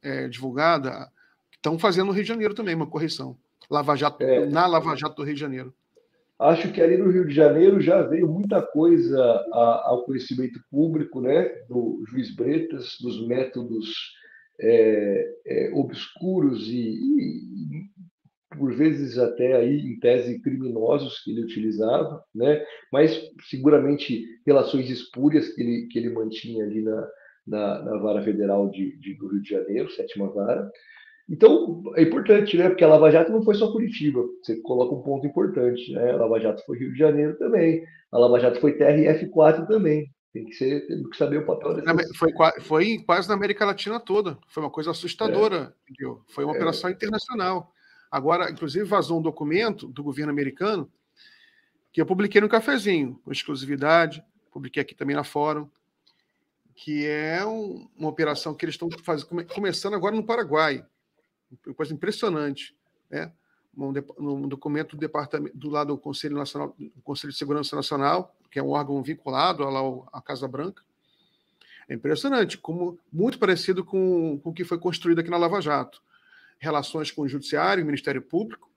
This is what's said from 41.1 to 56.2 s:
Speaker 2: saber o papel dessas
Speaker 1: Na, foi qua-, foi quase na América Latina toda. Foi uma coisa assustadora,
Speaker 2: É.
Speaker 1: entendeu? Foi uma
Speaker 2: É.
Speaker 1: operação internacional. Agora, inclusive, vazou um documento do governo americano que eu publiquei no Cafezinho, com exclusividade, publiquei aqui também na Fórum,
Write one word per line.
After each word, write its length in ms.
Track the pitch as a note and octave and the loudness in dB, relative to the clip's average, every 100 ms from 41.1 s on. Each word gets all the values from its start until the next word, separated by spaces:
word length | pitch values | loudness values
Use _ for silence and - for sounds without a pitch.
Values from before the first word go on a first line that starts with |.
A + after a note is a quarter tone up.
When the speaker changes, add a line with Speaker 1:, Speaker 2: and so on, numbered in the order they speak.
| - | -2
Speaker 2:
saber 220 | C3+ D3 | -2 -2
o 80 | D#3 | -2
papel 280 | - - | -4 -4
dessas 200 | E3 D#3+ | -4 0
Speaker 1:
Na, 80 | D#3+ D#3 | 0 0
foi 180 | - E3 | 0 -2
qua-, 220 | - E3 - | 4 2 2
foi 380 | - D#3 G3+ A3 | -2 0 2 -2
quase 300 | - E3+ F3+ | 0 0 2
na 60 | |
América 320 | G#3 G3+ G3+ G3+ | -2 -2 0 -2
Latina 320 | G3+ - A#3 | -2 -6 -8
toda. 400 | A#3 G3 G3 C#3 _ | -2 -2 -2 -6 _
Foi 160 | - | -8
uma 80 | D3 | -8
coisa 220 | - D#3 | -6 -6
assustadora, 840 | D#3+ F3 - G#3+ - G#3+ F#3 C3 _ _ | -6 -8 -4 -2 2 2 0 -6 _ _
Speaker 2:
É. 20 | |
Speaker 1:
entendeu? 300 | C3 C3 A#2 _ | -12 -12 -12 _
Foi 160 | - | -6
uma 80 | C#3+ | -4
Speaker 2:
É. 40 | D#3 | -2
Speaker 1:
operação 340 | E3 D#3+ F3+ | -2 -2 -4
internacional. 840 | F#3 G#3 G#3+ - A#3+ F#3 F#3 E3+ _ _ _ _ | -6 -6 -6 -6 -6 -4 -4 -8 _ _ _ _
Agora, 400 | C#3+ C3+ F3 F3 | -4 0 0 0
inclusive, 340 | D#3+ D#3+ D3 | -4 -6 -4
vazou 340 | G#3 G3+ D#3 E3 | 0 0 2 0
um 40 | |
documento 680 | D#3+ - D3 E3 A3+ G3+ C#3 | -2 -4 -2 0 0 -4 -10
do 160 | C3 | -10
governo 260 | D3 C3+ D3+ | -8 -6 -4
americano 580 | D3 C#3 C3+ F#3+ G#3 C#3+ _ _ _ _ _ _ _ _ _ _ | -2 -4 -4 -4 -4 -6 _ _ _ _ _ _ _ _ _ _
que 100 | - | -2
eu 60 | D#3+ | 0
publiquei 340 | F#3 G3+ G#3 | 0 2 2
no 80 | G#3 | 4
Cafezinho, 680 | A3+ A3+ C#4 G3+ F3 C3+ C3+ | 2 2 -2 0 0 0 -6
com 80 | - | -10
exclusividade, 880 | C#3 - C#3 C3+ C#3+ D3 E3 E3 D#3+ _ _ _ | -10 -8 -8 -6 -4 4 4 4 -4 _ _ _
publiquei 280 | - C3+ - | -16 -10 -6
aqui 140 | C3+ | -6
também 220 | - C#3 D3 | -6 -6 -4
na 80 | |
Fórum, 420 | C#3 D3+ D3 D3+ D3 _ _ _ _ _ | -4 -4 -2 -4 -8 _ _ _ _ _